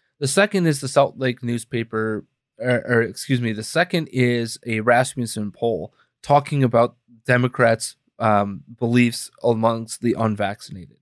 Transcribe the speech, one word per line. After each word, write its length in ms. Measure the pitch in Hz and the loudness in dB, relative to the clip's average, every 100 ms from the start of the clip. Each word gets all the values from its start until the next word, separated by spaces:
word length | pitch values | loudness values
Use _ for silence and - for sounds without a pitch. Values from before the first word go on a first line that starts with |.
| _ _ | _ _
The 80 | 135 | 0
second 400 | 196 208 196 165 | 2 2 2 0
is 120 | 143 | 0
the 60 | 135 | 0
Salt 300 | - 131 - | 2 2 0
Lake 260 | 131 120 | -4 -2
newspaper, 840 | 120 120 - 117 117 110 110 107 - _ _ - | -4 -6 -4 -6 -4 -4 -2 -4 -8 _ _ -6
or, 240 | 123 120 - | -2 0 2
or 140 | 120 | 0
excuse 400 | 113 - - 123 | 0 -6 -2 0
me, 100 | 120 | 0
the 120 | 107 | -4
second 440 | 107 160 180 180 143 | -4 -2 0 -2 -2
is 500 | 127 123 120 117 - 120 | 0 0 0 -4 -8 -6
a 140 | 110 | -2
Rasmussen 720 | 113 120 127 131 113 110 104 | 4 4 2 -4 -6 -6 -8
poll 420 | - 117 90 92 _ _ _ | -4 -4 -4 -8 _ _ _
talking 420 | - 143 143 143 | 2 2 2 0
about 320 | 127 117 120 - _ - - | 2 4 2 -2 _ -10 0
Democrats', 720 | 123 123 - 117 113 - - _ - | 2 2 2 2 2 -4 -12 _ -2
um, 420 | 113 104 101 98 - 117 | 2 2 0 -6 -16 -6
beliefs 540 | 117 123 120 113 - _ | 0 2 2 0 -12 _
amongst 580 | 120 113 113 113 113 - | -2 2 0 -2 -8 -6
the 120 | 117 - | -4 0
unvaccinated. 800 | 113 104 101 104 - 95 - _ | -2 -2 -4 -6 -14 -18 -20 _